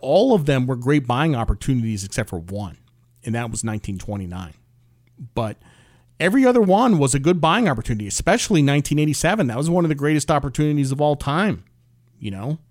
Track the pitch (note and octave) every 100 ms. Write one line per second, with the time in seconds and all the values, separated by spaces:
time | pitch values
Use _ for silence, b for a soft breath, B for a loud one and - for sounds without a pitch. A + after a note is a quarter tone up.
0 | C3 E3+ C4 G#3+ D3 C3+ B2+ B2+ B2 D3
1 | B2 B2 D#3+ B2+ A2 G#2 - B2+ A2+ G#2
2 | G2 - G#2+ F2 E2+ G2+ G2 D2+ _ _
3 | _ _ - A2+ A#2+ A2+ A2+ G#2+ - F#2+
4 | - G#2 F2+ F2+ F2 - _ _ _ _
5 | _ - B2 - A2 G#2 b b b b
6 | b - E3+ C4 B3+ B3 G3 G3 C4 F3
7 | C#3 C#3 D3 F3+ D#3+ G3+ G#3+ A2+ - A2
8 | G#2 - - A3+ - F3+ C#3 C#3+ C#3 D3
9 | D3+ C#3+ D#3+ G#3+ C3+ A#2 D#3+ F3+ E3 C#3+
10 | D3 D3+ - D3 C#3 C3 D3+ D3 C3+ C3+
11 | D3 D3 - D3+ G#3 F#2 - _ _ _
12 | _ _ G#2+ G2 A#2+ D#3+ _